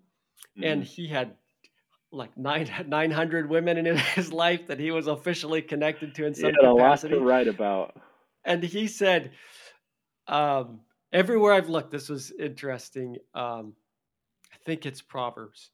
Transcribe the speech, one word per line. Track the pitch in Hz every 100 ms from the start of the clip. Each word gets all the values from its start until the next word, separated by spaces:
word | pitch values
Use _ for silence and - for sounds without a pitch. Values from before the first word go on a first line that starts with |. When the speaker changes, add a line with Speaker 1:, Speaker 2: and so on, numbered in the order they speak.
| _ _ _ _ - 208
Speaker 1:
and | 165 151
Speaker 2:
Mm-hmm. |
Speaker 1:
he | 127 - 165
had, | 147 120 - _ _ _ _ _ _ _
like, | 147 117 -
nine, | 131 151 156 -
<laughs> | 143
nine | 151 160
hundred | 151 165 165 147
women | 160 170 165
in | 165 165
<laughs> | 131
his | - 170
life | 160 170 170 -
that | 143
he | 156
was | 165 147
officially | 147 180 170 151 160
connected | 156 156 151 151 151 139
to | 151
in |
Speaker 2:
He | 147
Speaker 1:
some | 156
Speaker 2:
had | 147
a | 131
lot | 120
Speaker 1:
capacity. | - 143 -
Speaker 2:
to | 143
write | 127 127 117
about. | 98 104 95 87 - - _ _ _
Speaker 1:
And | - 175
he | 170 196 214
said, | - 196 175 131 - - - - _ _ _ _ _ -
um, | 147 147 139 120 113 _ _ _
everywhere | 175 185 226 208
I've | 196 165
looked, | 165 139
this | 143 135
was | 139 127
interesting. | 190 151 143 139 127 - 131 127 120 _
Um, | 135 123 117 107 107 _ _ _ _ _ _ _
I | _
think | - 160 147
it's | 131
Proverbs. | _ 135 123 117 110 - -